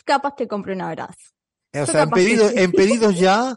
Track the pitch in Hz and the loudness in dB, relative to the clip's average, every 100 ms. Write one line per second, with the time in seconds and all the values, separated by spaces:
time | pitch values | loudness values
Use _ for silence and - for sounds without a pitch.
0 | - 277 277 277 226 208 190 190 170 160 | -2 -2 -2 -8 -8 -8 -8 -8 -8 -10
1 | - - - _ _ _ _ 139 - 160 | -12 -16 -20 _ _ _ _ -6 -2 0
2 | 151 180 185 233 208 240 185 190 190 233 | 0 2 2 4 2 2 0 2 2 2
3 | 220 175 185 202 254 | 0 2 2 2 0